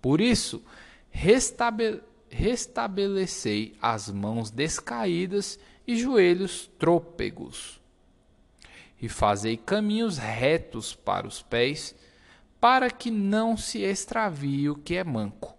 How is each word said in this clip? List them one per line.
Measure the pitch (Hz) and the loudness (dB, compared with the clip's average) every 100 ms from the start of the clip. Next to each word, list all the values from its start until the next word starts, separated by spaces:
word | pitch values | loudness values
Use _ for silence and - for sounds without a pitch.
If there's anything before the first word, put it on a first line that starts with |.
Por | 127 151 | 2 4
isso, | 226 233 - - - - - - _ | 4 4 0 -8 -14 -20 -20 -20 _
restabe-, | - 143 254 254 - 240 220 226 214 - _ _ | -2 4 6 4 0 -2 0 -2 -2 -10 _ _
restabelecei | - 190 240 - - 233 196 196 196 190 - - 107 110 - | -2 0 0 -4 -4 -4 -2 0 0 -2 -4 -2 -2 -4 -2
as | 117 110 104 | -2 -2 -4
mãos | 101 101 117 107 | -4 -4 -4 -6
descaídas | 113 151 - - 240 214 170 180 202 196 - - - - | -4 -4 -4 -6 -4 -2 -2 -2 -4 -4 -12 -18 -20 -4
e | |
joelhos | 233 247 247 180 175 190 - - _ | -2 2 6 6 4 0 -6 -14 _
trôpegos, | - 170 165 - 107 - - - - - _ _ _ _ _ _ _ _ - - - _ | 4 4 2 -8 -8 -6 -14 -14 -16 -18 _ _ _ _ _ _ _ _ -20 -20 -20 _
e | 117 | -10
fazei | - 107 101 110 113 | 0 2 2 0 -2
caminhos | - 202 214 214 226 160 | -2 0 2 0 0 -2
retos | 110 110 131 165 - 120 107 | -4 0 2 2 -2 -10 -10
para | - - 95 98 | -8 -2 -2 -2
os | - | -12
pés, | - 117 123 151 - - - _ - - _ _ | -4 2 2 0 -10 -16 -20 _ -20 -20 _ _
para | 240 262 254 | 4 6 2
que | - 240 | -2 -4
não | 220 196 214 226 226 | 0 2 2 0 -2
se | - 226 | -4 -4
extravie | 196 190 - 226 214 151 143 139 143 | -2 -2 -4 -2 -2 -2 -2 0 0
o | 147 | -2
que | - 170 | -4 -4
é | |
manco. | 180 120 104 - - | -2 -2 -4 -8 -16